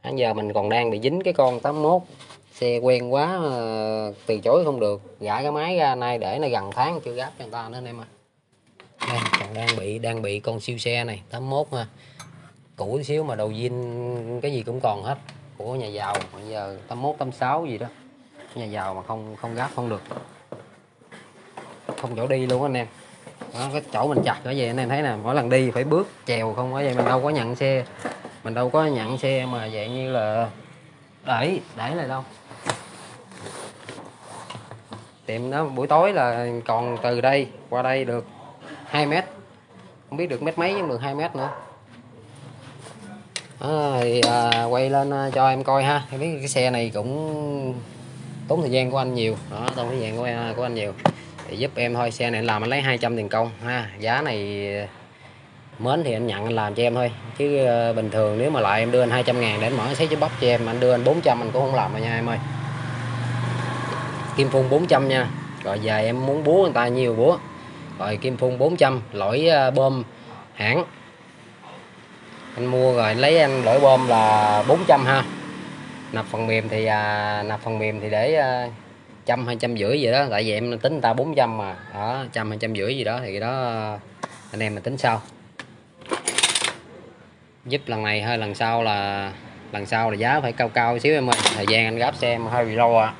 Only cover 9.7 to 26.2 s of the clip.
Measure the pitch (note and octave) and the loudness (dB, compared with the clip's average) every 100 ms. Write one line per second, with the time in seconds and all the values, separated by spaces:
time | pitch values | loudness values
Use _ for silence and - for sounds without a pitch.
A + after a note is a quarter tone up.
9.7 | A2+ G2+ A2 A#2 A2+ G#2 G#2 A2+ A2+ A2+ | -2 -4 -4 -4 -4 -4 -4 -4 -6 -6
10.7 | A#2+ A#2+ A#2+ A#2 G#2 - A#2 C3 C#3 D3 | -4 -2 -2 -2 -8 -10 -10 -2 -2 -2
11.7 | B2+ A2+ - - - - - - - _ | -4 -8 -12 -20 -20 -20 -20 -20 -20 _
12.7 | - G2+ C3 C3+ D3+ D3+ A2 G#2+ A2 A#2+ | -10 -4 -4 -2 -2 -2 -2 -4 -2 -4
13.7 | B2 A#2+ A#2+ B2 A#2+ A2+ A#2+ C#3+ C3+ A2+ | -4 -6 -8 -6 -8 -8 -6 -4 -4 -6
14.7 | B2+ B2 G2+ G#2+ C#3 - - - - G#2 | -2 -2 -2 -4 -6 -10 -20 -20 -12 -8
15.7 | C3 A2 G#2 G2+ G2+ F#2 F#2+ G#2+ A2 G2 | -6 -6 -6 -4 -4 -6 -14 -10 -8 -8
16.7 | G2 - A#2+ C#3 C#3+ C3 B2 B2+ D3+ E3 | -12 -12 -6 -4 -4 -6 -4 -2 -2 -2
17.7 | A2 A#2+ - - - - - - A#2+ A2 | -8 -10 -14 -20 -20 -20 -20 -16 -12 -8
18.7 | G#2+ G#2 F#2+ G#2 A2+ G#2+ G#2+ A#2 A#2 C3+ | -6 -6 -8 -8 -10 -10 -10 -8 -6 -6
19.7 | - B2 G#2 - - - - - - - | -4 -4 -6 -8 -14 -14 -20 -18 -18 -18
20.7 | - _ _ - - - - - - - | -20 _ _ -20 -20 -20 -20 -20 -20 -20
21.7 | - - - B2 A2+ C3 C3+ B2+ B2+ C#3+ | -16 -12 -10 -8 -4 0 0 2 0 0
22.7 | B2+ A2 - - - - - - A#2 C#3 | -2 -6 -12 -20 -20 -20 -18 -14 -8 -6
23.7 | D3 - A2 C#3 B2+ A#2+ - B2 C#3 A#2+ | -6 -6 -2 2 2 2 0 -4 -2 -2
24.7 | B2 A#2+ C#3 C#3+ G#2 G#2+ C#3+ A#2+ C3 C3 | -2 0 0 0 -2 0 0 4 4 4
25.7 | B2 C#3 D#3 G3 - | 0 2 2 0 -8